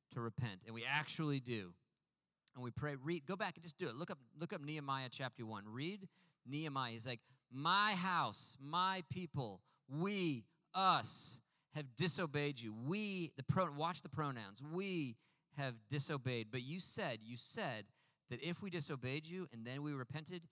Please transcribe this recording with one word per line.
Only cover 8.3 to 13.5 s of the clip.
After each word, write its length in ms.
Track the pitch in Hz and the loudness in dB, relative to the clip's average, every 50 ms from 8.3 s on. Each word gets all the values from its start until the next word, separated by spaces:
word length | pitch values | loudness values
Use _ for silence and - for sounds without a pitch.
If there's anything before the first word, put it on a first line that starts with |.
| 101 - - - - 135 | 2 0 -2 -4 -4 -6
my 440 | 135 143 160 175 185 190 190 185 170 - | -6 0 2 4 4 4 4 2 -2 -4
people, 500 | - 180 180 151 - 147 127 107 95 90 - _ _ _ _ - | -4 -4 -4 -2 0 0 0 0 -4 -8 -14 _ _ _ _ -4
we, 560 | 135 156 175 202 208 196 180 160 139 117 104 - _ _ _ _ - | 0 2 2 2 4 4 4 4 2 2 -2 -10 _ _ _ _ 2
us, 640 | 185 190 190 165 135 110 - - - - - - - - _ _ _ _ _ - | 6 8 8 8 8 4 2 0 -2 -2 -4 -4 -8 -14 _ _ _ _ _ -6
have 200 | 151 143 131 117 | -6 -6 -6 0
disobeyed 640 | - 175 180 - 196 185 156 135 147 147 147 139 117 | 2 4 4 6 4 2 2 2 2 2 2 0 -2
you." 140 | 117 107 | -4 -4
We, 600 | 107 113 120 143 185 214 214 202 190 185 170 - - | -4 -2 0 0 2 2 2 0 0 0 -2 -2 -4
the 60 | 135 | -6
pro-, 280 | 139 - | 0 4